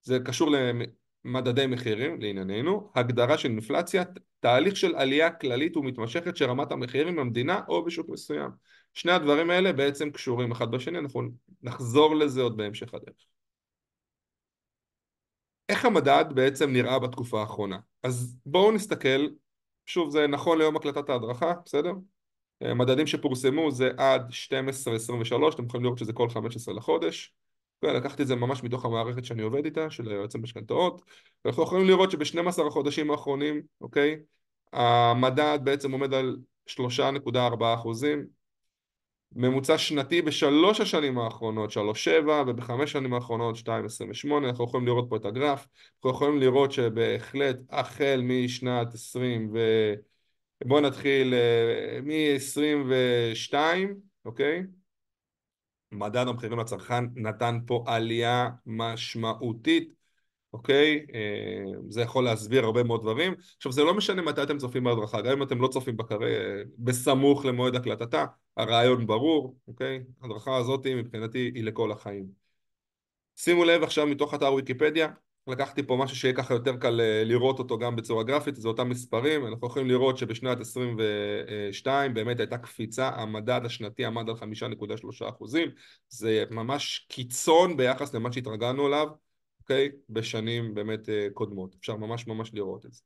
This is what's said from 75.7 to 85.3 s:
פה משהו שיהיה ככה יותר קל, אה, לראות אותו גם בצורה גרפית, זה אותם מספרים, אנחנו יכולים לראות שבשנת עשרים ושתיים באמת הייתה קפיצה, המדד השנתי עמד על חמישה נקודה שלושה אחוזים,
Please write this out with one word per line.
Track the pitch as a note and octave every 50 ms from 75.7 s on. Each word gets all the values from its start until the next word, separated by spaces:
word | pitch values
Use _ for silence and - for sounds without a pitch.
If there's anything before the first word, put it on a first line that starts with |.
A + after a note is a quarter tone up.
| - D3 C3+
פה | B2+ B2+
משהו | B2+ C3+ B2+ C3
שיהיה | - - B2+ B2+
ככה | C3+ B2+ - B2+
יותר | A#2 A#2+ C3+ B2
קל, | A#2+ C3 B2 A#2 A#2
אה, | A#2 A2 G#2+ G#2+ A2
לראות | A2+ A#2 A#2+ B2+ C3+ C3 C3
אותו | A#2+ - A#2+
גם | A2 A#2+ A#2+ A#2+
בצורה | C3 A#2 - A#2 A2 A2
גרפית, | A#2 C#3 D3 C#3 D3 -
זה | A2+ G#2+
אותם | A2+ A2 B2 B2+ B2
מספרים, | A#2+ B2 B2 - - A2+ B2 D3+ D#3 D3+ C3
אנחנו | A2 A2 A#2 -
יכולים | A#2+ - C#3 C3
לראות | B2+ B2 B2+ C3 C3 C3
שבשנת | - B2 G#2+ A2+ - B2+ B2+ B2 -
עשרים | A2 - - B2+ B2+ A#2+ A#2
ושתיים | G#2+ A2 G#2+ G#2 G#2 G#2 G#2 G#2 G2+ - A#2 G#2+ G#2 G#2 G2+ G2+ - - C3+ C3+ C#3 C#3 C3+ A#2+
באמת | A2 G#2+ A#2+ A#2+ A#2+
הייתה | A2 - A#2+
קפיצה, | A#2+ A#2+ - - - A2+ A2 A2 C3 C3 C3+
המדד | - - A2 G#2+ G#2+ G#2+ G#2 A#2 B2 A#2+ A#2+
השנתי | A#2 - - A2 G#2 G#2 - A#2+
עמד | A2+ A2+ A#2 A2+ A2
על | A2+
חמישה | A2+ - G#2+ G#2+ - A#2
נקודה | A2+ G#2+ G2+ G#2+ G#2 G#2+
שלושה | A2 G#2+ G#2+ A#2 - G#2+
אחוזים, | G#2